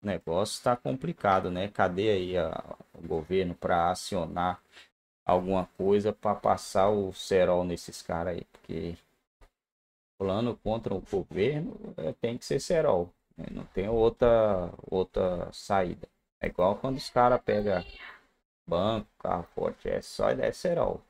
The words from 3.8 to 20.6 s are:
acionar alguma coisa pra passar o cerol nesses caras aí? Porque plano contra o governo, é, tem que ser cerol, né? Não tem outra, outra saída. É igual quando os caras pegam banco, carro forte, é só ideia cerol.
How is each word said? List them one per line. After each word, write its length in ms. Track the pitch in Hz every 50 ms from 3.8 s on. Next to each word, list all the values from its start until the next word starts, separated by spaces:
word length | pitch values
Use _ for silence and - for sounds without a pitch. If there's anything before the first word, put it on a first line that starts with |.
| 85 87
acionar 720 | 92 - - - - 92 85 80 85 85 87 90 90 - _ _ _ - - _ _ _ _ _ _ _ _
alguma 420 | - - 90 92 92 95 95 90 - _ _
coisa 360 | 92 95 101 104 101 107 104
pra 220 | _ - 107 101
passar 540 | - - 104 98 92 - - - 101 95 101
o 240 | 107 104 101 95 92
cerol 500 | - - - 98 95 92 87 90 87 87
nesses 380 | 87 87 85 - - - -
caras 340 | - - 82 82 85 90 87
aí? 100 | 87 - _
Porque 440 | _ - _ _ - 82 85 85 85 - _ _ _ _ _ _ _ _ - _ _ _ _ _ _ _ _ _ _ _ _ _ _ _
plano 400 | 98 95 92 104 120 120 110 - _
contra 300 | 101 107 117 113 - 98
o 80 | 92
governo, 760 | - - - 98 82 - 78 87 98 123 147 151 165 240 - - - - - -
é, 160 | - 156 -
tem 240 | _ - 117 117 123
que 80 | -
ser 140 | - 143 143
cerol, 520 | - - 185 160 156 143 107 90 87 92 _ _ _ _ _
né? 100 | - 80 -
Não 140 | - - -
tem 240 | - _ - 92 104
outra, 840 | 113 117 110 113 113 _ 127 120 117 113 110 107 101 92 90 87 92 - - -
outra 600 | - 92 92 - _ 101 95 90 90 87 90 87
saída. 560 | - - - - 104 98 92 87 - - - - _ _ _ _ _ _
É 80 | - 85
igual 280 | - - 90 92 104 104
quando 200 | - 135 131 135
os 120 | - -
caras 320 | - 127 120 123 127 120
pegam 420 | - - 107 104 104 104 98 90 87 - - - - - - - _ _ _ _ _ _ _ _ _ -
banco, 400 | 82 85 92 107 113 110 104 _ _ _
carro 240 | - 95 92 87 87 - _
forte, 340 | - 50 - - - - 50
é 120 | 50 -
só 300 | - - - - - 52
ideia 220 | - 131 123 113 120
cerol. 480 | -